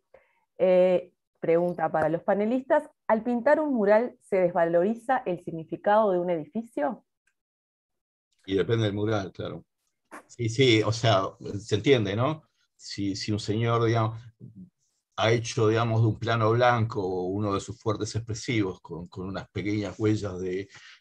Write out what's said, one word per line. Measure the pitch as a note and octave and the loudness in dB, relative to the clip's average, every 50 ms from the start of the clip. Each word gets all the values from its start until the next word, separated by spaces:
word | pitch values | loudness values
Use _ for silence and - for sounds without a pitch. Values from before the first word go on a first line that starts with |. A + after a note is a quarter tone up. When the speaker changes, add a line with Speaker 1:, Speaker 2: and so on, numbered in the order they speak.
| _ _ - _ _ _ _ _ _ _ _ - | _ _ -20 _ _ _ _ _ _ _ _ 0
Speaker 1:
eh, | F3 F#3 F#3 F3+ F3+ F#3 F3+ F3 - - _ _ _ _ _ _ | 2 4 4 6 4 4 4 0 -2 -4 _ _ _ _ _ _
pregunta | - E3 E3 E3+ F3 F3 F3 E3+ D#3+ D#3 D#3 | -2 2 2 2 2 0 -2 -2 -4 -2 0
para | D#3+ D#3 D3+ | 0 0 0
los | D#3+ E3 - | -2 -2 0
panelistas, | - G3 G3 G#3 A3 B3 C4 C4 - E4 D4+ D4 - _ _ _ | 0 0 0 0 0 -2 -2 0 0 0 0 0 -2 _ _ _
¿al | - A3 A3+ A3 | -2 -2 0 0
pintar | B3 A#3+ A#3+ A3+ C#4+ D4+ D#4 | -2 -4 0 2 2 2 2
un | D#4 D4 C4+ | 2 0 0
mural | A#3 G3+ G3 G#3 A3 B3 B3 - _ _ | 2 4 4 4 4 4 0 -4 _ _
se | _ G#3 F#3 | _ 2 2
desvaloriza | F#3 F3 F3 F#3 E3+ E3+ E3+ E3+ F3 G#3 A#3 A#3 - - C4 - - | 2 2 2 2 2 2 4 2 2 2 0 -2 -2 -2 -2 -2 -2
el | F#3+ F3+ E3 - | -4 -6 -6 -8
significado | - E3 E3 D#3+ - E3+ E3 - G3+ G#3 G#3+ A3 G3+ | -10 -10 -10 -10 -10 -10 -4 0 2 4 4 4 4
de | F3+ F3 | 2 0
un | F3 F3+ | 0 0
edificio? | F3 D#3+ D3 - - A3 A#3 A#3 - - C#4+ C#4 G#3+ - _ _ _ _ _ _ _ _ _ _ _ _ _ _ _ _ _ _ _ _ _ _ _ _ _ _ _ _ _ | -2 -4 -4 -6 -8 -10 -10 -8 -6 -4 -4 -4 -4 -8 _ _ _ _ _ _ _ _ _ _ _ _ _ _ _ _ _ _ _ _ _ _ _ _ _ _ _ _ _
Speaker 2:
Y | G2 G2 | -4 -2
depende | F#2+ F2 E2 A#2 A2+ A2 | 0 0 0 0 0 0
del | G#2 G2 | 0 0
mural, | G#2 G#2 A2 A2 G#2 F#2+ F2+ | -2 -2 -2 -2 -2 -4 -6
claro. | - - F#2+ F2 F2 E2 - _ _ _ _ _ _ _ _ _ - - - | -10 -10 -10 -10 -10 -12 -14 _ _ _ _ _ _ _ _ _ -20 -20 -20
Sí, | _ - - A#2+ A2 | _ -10 -6 -6 -2
sí, | A2+ A#2 C3+ B2+ A2+ A2 - | 2 4 4 6 6 4 4
o | G#2+ | 2
sea, | A2 - - A2+ G#2 F#2+ F#2+ - - - - - - G2+ | 0 0 2 4 4 4 2 -2 -6 -12 -12 -12 -10 -10
se | - - A2+ | -6 -4 -4
entiende, | G2 - C#3+ C3+ A#2+ G#2 F#2+ G2 | 0 4 4 4 4 4 0 0
¿no? | A2+ B2 D3 D#3 D#3 - _ _ _ _ _ _ | -2 -2 -2 -2 -6 -10 _ _ _ _ _ _
Si, | _ - - - - G2+ G2+ F#2+ | _ -18 -14 -10 -6 -6 -6 -6
si | G#2+ - - | -6 -6 -4
un | G#2 G2+ | -4 -4
señor, | - - G2+ A2 A#2 A#2 A#2 A#2 A#2 | -4 -4 -4 -2 0 0 2 2 2
digamos, | A2+ A2+ A#2 A2+ A#2 A2+ - - - - _ - - - - - - _ _ _ _ _ _ _ _ _ | 2 2 2 0 -2 -4 -8 -14 -18 -20 _ -20 -20 -20 -20 -20 -20 _ _ _ _ _ _ _ _ _
ha | - G2 A2+ | -2 0 2
hecho, | A#2 A#2+ A2+ - - A#2 A2 G#2+ | 2 0 0 -2 -2 2 2 2
digamos, | A2 A2+ A#2+ A#2 A2+ A2+ A2+ | 2 2 0 0 2 2 2
de | A2 | 2
un | G#2+ - | 2 0
plano | A2+ A#2 A#2 A#2 A2 A2 | -2 -2 0 2 2 2
blanco | A2+ A#2+ B2 B2 B2 A#2 G#2+ A2 - A2 F#2+ F#2 F#2 F2+ F2+ | 4 4 4 4 4 4 2 -2 -2 -4 -4 -4 -4 -4 -4
uno | F#2 G2 G#2 G#2+ G2+ G2 | -4 -4 -2 -2 -2 -2
de | F#2+ | -2
sus | - - G2 - | -4 -6 -12 -6
fuertes | - A2+ G#2 G2+ G#2 - - | -4 -4 -4 -2 -4 -6 -6
expresivos | A2 A2+ - A2 - - - B2 A2 G2+ F#2 F2 - | -6 -6 -6 -8 -8 -6 -2 -2 0 -2 -2 -4 -10
con, | - - E2+ D#2+ F2 | -14 -14 -12 -12 -12
con | F2 - F#2+ F#2 F#2+ | -12 -12 -10 -10 -8
unas | F#2+ F#2 - - | -8 -8 -10 -10
pequeñas | _ G2 F2+ G#2 G#2 G#2+ G2+ F#2 F#2+ | _ -8 -6 -4 -4 -4 -4 -6 -4
huellas | - A2 G#2+ G#2+ G2+ F#2+ G2+ F2+ F2+ | -2 0 0 2 0 -2 -6 -8 -6
de, | F#2 F#2 | -6 -6
de | F#2 F#2+ G2 - - - - - - - | -6 -6 -8 -10 -14 -20 -20 -20 -20 -18